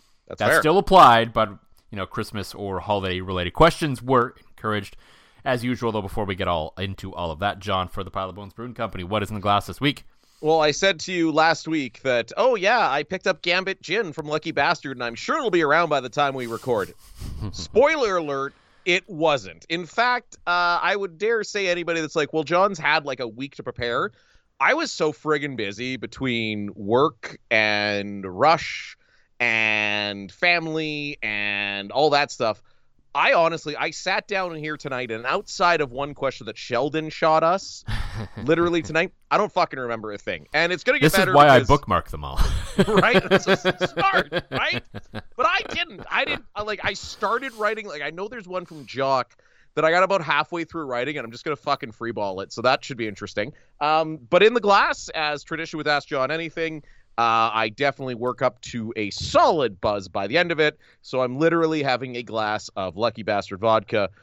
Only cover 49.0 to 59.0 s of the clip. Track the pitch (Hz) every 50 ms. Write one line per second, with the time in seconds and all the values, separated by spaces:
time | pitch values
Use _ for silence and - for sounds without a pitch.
49 | 135 135 135 127 120 - _ _ _ _ _ _ _ _ _ 151 156 160 165 180
50 | 190 185 196 190 160 139 147 143 151 - 170 170 165 - - 165 156 135 123 120
51 | 123 139 151 147 120 113 113 123 - 160 147 - - 147 143 - - 117 107 -
52 | 117 113 110 107 104 98 95 92 98 - - - 113 123 135 - - - 139 123
53 | 117 107 101 - 104 98 - - 104 131 - _ _ _ _ _ 147 151 156 160
54 | 160 156 160 151 120 - - 175 196 220 240 240 196 202 196 208 254 330 285 -
55 | - - - 160 156 151 147 143 - - 165 151 165 160 - 156 147 151 147 143
56 | - - 151 139 131 131 151 165 170 160 - 170 165 160 160 151 - - - -
57 | - _ - - 117 117 113 113 113 113 107 110 113 113 113 120 135 143 135 -
58 | 139 127 123 107 120 123 120 - 135 127 123 - - - - 120 110 110 117 110